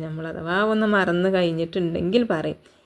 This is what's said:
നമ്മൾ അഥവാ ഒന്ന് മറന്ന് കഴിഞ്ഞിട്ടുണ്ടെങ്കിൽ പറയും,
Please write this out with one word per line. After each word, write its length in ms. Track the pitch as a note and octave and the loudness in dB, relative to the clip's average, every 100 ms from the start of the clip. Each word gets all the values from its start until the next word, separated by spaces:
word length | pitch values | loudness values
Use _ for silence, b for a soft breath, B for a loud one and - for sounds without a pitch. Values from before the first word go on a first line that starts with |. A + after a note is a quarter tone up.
| D#3+ | -8
നമ്മൾ 200 | D#3 D#3+ | -8 -8
അഥവാ 240 | - E3 F#3 A3 | -8 -2 0 2
ഒന്ന് 140 | G#3+ G#3+ G3+ | 2 2 2
മറന്ന് 320 | F3+ F3 F#3 F#3+ | 2 2 2 2
കഴിഞ്ഞിട്ടുണ്ടെങ്കിൽ 880 | E3+ E3 E3 F#3+ E3+ E3+ F3 A#3 A3+ | 2 0 -2 -2 -2 -2 0 2 2
പറയും, 260 | E3 D#3 D3+ b b | -2 -4 -8 b b